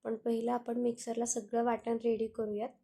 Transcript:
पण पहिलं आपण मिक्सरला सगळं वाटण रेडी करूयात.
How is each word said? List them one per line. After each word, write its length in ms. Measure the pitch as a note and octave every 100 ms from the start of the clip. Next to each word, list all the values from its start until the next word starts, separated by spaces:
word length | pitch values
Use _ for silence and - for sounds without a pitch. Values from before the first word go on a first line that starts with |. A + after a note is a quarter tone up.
पण 120 | A3+ A3+
पहिलं 360 | A#3+ A3+ A#3
आपण 240 | A#3+ A#3+ A#3+
मिक्सरला 500 | A#3+ A#3 - A3+ A#3
सगळं 380 | A#3+ G#3 A#3
वाटण 320 | A#3+ A3+ A#3 A3+
रेडी 320 | A#3 A3 A3
करूयात. 420 | A3 G#3+ G#3 B3 -